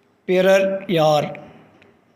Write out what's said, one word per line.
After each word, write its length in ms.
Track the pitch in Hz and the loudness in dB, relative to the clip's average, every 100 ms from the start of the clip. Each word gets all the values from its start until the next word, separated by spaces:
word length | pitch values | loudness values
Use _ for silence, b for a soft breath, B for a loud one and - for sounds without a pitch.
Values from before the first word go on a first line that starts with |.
| _ _ - | _ _ -2
பிறர் 580 | 185 190 196 190 190 - | 0 4 2 0 -6 -4
யார்? 520 | 165 156 151 - - - - - _ _ _ _ | 0 2 0 -2 -12 -20 -20 -20 _ _ _ _